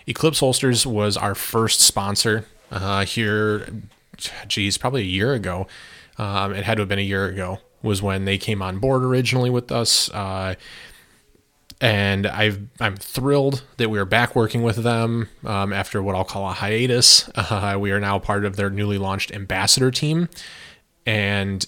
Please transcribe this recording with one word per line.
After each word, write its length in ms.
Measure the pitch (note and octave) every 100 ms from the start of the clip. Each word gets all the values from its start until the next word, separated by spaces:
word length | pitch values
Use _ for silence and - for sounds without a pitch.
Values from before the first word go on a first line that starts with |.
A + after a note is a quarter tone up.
| -
Eclipse 320 | - B2 -
Holsters 460 | C3+ B2 C3+ A#2+ C3+
was 320 | G#2 G#2 G#2
our 180 | G2+ G2
first 460 | - A2+ A2 -
sponsor, 640 | - - G2 G2+ A2+ G#2+ - - -
uh, 320 | - F#2+ G2 G2
here, 640 | - G#2+ G#2+ G#2+ G#2 - G#2 G#2 _ _ - - - G2+
geez, 300 | - G2+ -
probably 240 | C3 C3
a 40 | F#2+
year 280 | F#2 A#2
ago. 340 | B2+ F#2+ F2+ F#2+ - - - - -
Um, 360 | G#2 G2 G2
it 100 | G2
had 120 | F#2+ A2
to 60 |
have 60 | G2
been 100 | G2+
a 20 |
year 240 | G2 F#2+ G2
ago 340 | F#2 F2+ F#2+ _ -
was 200 | A2+ G2
when 220 | G2+ F#2+
they 140 | G2 G2
came 240 | - G2+
on 180 | F#2+ F#2+
board 240 | C3+ C3
originally 460 | B2+ B2+ A#2 B2+ B2
with 200 | B2 B2
us. 400 | B2 A2+ - -
Uh, 440 | G#2 F#2+ F#2+ F#2+ F#2 - - - - _ _ _ _ _ _ - -
and 440 | A#2+ G#2 G2+ G2 G2+
I've, 360 | - G#2+ G2+ G#2+ -
I'm 160 | A2 G2
thrilled 680 | - - C3 C#3+ C#3 B2+ - -
that 120 | A2+
we 100 | G#2
are 60 | G2
back 300 | A2 A#2+ B2+
working 280 | A2+ A#2+
with 140 | A#2 G#2+
them, 500 | A#2 A#2 A#2 A#2 A2 - A2
um, 280 | G2+ G2
after 280 | G2 F#2+ G#2+
what 140 | G2 F#2+
I'll 80 |
call 260 | F#2 G2+ G2
a 40 |
hiatus. 760 | F2+ G2 A2 B2+ A#2+ - - - -
<laughs> 40 | G2
Uh, 240 | G#2 G2+ G2
we 120 | G2+
are 80 | G2+
now 180 | G2+ G2
part 260 | - G2+ G2+
of 100 | G2
their 140 | G2
newly 280 | G2 G#2 G2+
launched 340 | G2 F#2+ -
ambassador 600 | G2 G2 F#2+ G3+ C#3 C3
team, 360 | B2+ D3+ D#3+ F3 - - - - - _ _ -
and 600 | A2 G2+ G2+ G2 G2